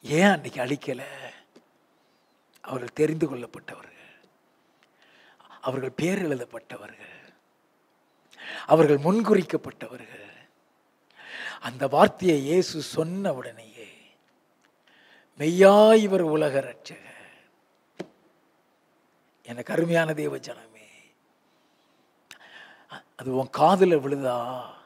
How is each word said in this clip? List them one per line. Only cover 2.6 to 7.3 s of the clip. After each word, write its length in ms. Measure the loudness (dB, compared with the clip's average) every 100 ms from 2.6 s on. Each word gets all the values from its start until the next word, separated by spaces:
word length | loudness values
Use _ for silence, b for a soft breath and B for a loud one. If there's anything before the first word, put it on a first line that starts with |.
அவர்கள் 320 | -12 -12 -12
தெரிந்து 420 | -2 -2 0 -6 -6
கொள்ளப்பட்டவர்கள், 840 | -14 -18 -20 -20 -20 -20 -20 _ _ _ _ _ _ _ _ b b b b b b b
அவர்கள் 300 | -8 -6 -8
பேர் 360 | -6 -4 -2 -4
எழுதப்பட்டவர்கள், 1040 | -6 -8 -16 _ -20 -20 -20 -20 -20 -20